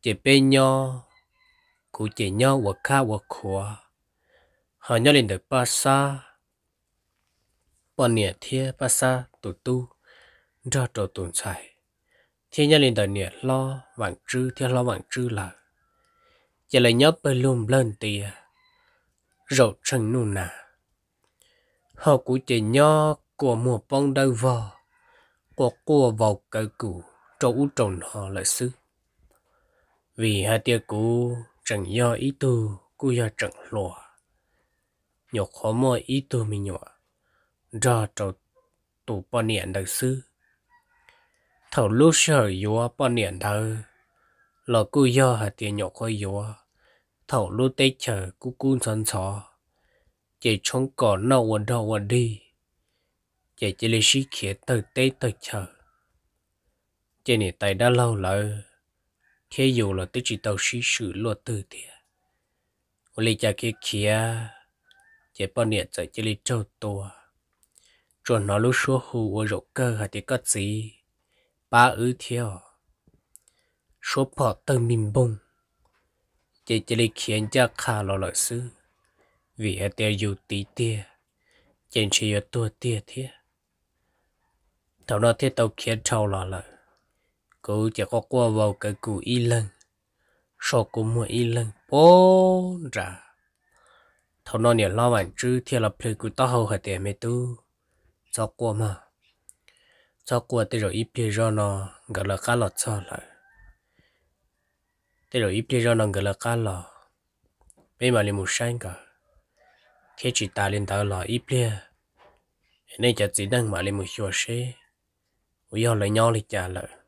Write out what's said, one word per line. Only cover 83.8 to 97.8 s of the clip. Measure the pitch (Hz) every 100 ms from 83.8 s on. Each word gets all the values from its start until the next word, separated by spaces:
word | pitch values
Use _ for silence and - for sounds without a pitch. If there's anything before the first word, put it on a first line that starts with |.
| _ _ _ _ _ _ _ _ _ _ _ _ -
Thảo | 104
nó | 117
thế | 113 135
tàu | - 113 -
khiến | - 113
trâu | - 113 104
lo | 98 92
lợi. | 95 - _ _ _ _ _ _ _ _ _
Cô | - 107 110
chỉ | 110 98
có | 117
qua | - 131 117
vào | 107 107
cái | 101 107 101
cụ | - 101
y | - 123
lân, | 117 117 104 _ _ _ _ _ _ _ _ _
sau | - 123
cụ | 107 113
mua | 110 117
y | 110 117
lân, | 120 117 110 - _
bố | 139 165 180 185 185 185 185 185 180 147
ra. | - 92 92 - _ _ _ _ _ _ _ _ _ _ _ -
Thảo | 110
nó | 120
nhờ | 117 98
lo | 104 120
vạn | 113 92 -
chứ, | 123 127 -
thì | 123
là | 107
plei | - 117
cụ | 110 113
tao | - 127
hầu | 123 104
hạt | 104
tiền | - 92
mê | 101
tu. | 98 117 123 123 120 _ _